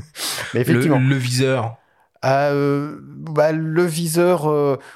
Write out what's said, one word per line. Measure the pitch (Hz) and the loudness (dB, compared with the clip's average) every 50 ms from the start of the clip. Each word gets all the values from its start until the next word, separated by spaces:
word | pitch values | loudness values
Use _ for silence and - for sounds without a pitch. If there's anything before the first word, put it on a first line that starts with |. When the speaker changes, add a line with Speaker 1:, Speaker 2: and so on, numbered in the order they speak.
| - - _ - - - - - - - - | -6 -6 _ -10 -8 -8 -8 -8 -8 -4 -2
Speaker 1:
Mais | 117 | -2
effectivement. | 123 - - 120 139 160 139 | 2 2 2 2 4 2 2
Speaker 2:
Le, | 131 131 135 | 2 2 2
le | 139 | 0
viseur. | 131 123 123 123 127 135 131 131 123 110 113 117 - _ _ _ _ _ _ _ _ - | 0 -2 -2 0 0 0 0 0 -2 -2 -6 -10 -14 _ _ _ _ _ _ _ _ -2
Speaker 1:
Euh, | 127 135 139 147 147 143 143 143 143 143 143 143 151 151 - 135 | 0 2 2 2 0 0 0 0 0 0 -2 -4 -6 -10 -14 -16
bah, | 139 143 139 151 160 151 151 151 160 | -18 -16 -14 -12 -2 0 2 2 2
le | 156 160 160 160 156 170 180 | 2 0 -2 0 0 2 0
viseur, | 170 156 165 170 160 160 170 175 180 180 160 147 156 | 0 0 -2 -4 0 2 2 4 4 2 2 2 0
euh, | 151 147 143 143 135 131 - - - | 0 2 2 2 0 -2 -6 -14 -20